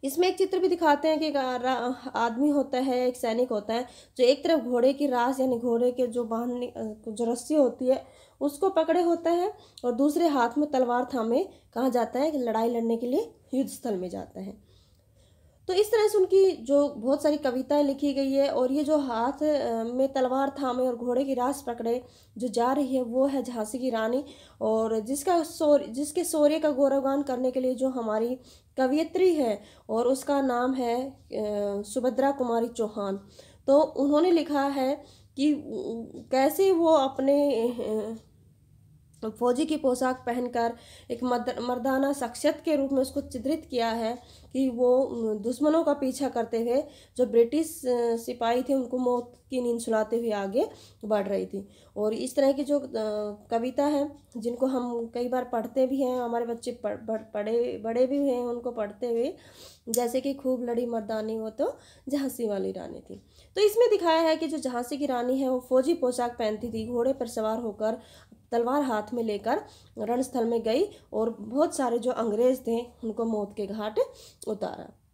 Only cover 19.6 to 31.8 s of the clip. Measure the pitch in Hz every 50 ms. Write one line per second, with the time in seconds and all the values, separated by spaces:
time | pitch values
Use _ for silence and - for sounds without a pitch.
19.6 | - 233 233 226 226 233 240 254 269 269 269 269 262 254 254 269 277 277 277 277
20.6 | 277 262 247 254 254 254 240 233 233 247 247 247 285 277 269 240 247 254 285 277
21.6 | - - 233 233 233 226 233 247 254 - - - - _ _ - 214 254 202 233
22.6 | 233 247 269 294 285 254 262 262 254 233 226 254 262 285 269 277 240 247 247 233
23.6 | 214 214 - 254 247 262 226 226 220 220 240 262 294 285 - - - - - _
24.6 | - 220 220 220 220 220 220 220 214 220 269 285 - - 359 339 320 320 - -
25.6 | 330 294 294 277 - - 226 254 294 294 - 359 339 349 - 311 294 294 302 320
26.6 | 311 302 294 254 285 269 269 277 254 269 269 277 285 277 262 240 254 254 254 262
27.6 | 254 254 254 226 262 262 254 254 233 220 214 220 220 240 254 - - - - -
28.6 | _ _ _ - 262 254 269 302 320 330 330 359 370 370 339 302 269 233 208 208
29.6 | - - - - _ _ 220 226 240 247 269 269 - - 285 277 277 262 240 240
30.6 | 240 254 269 262 254 240 233 247 262 277 269 - - - - - 214 208 208 208
31.6 | 202 202 202 202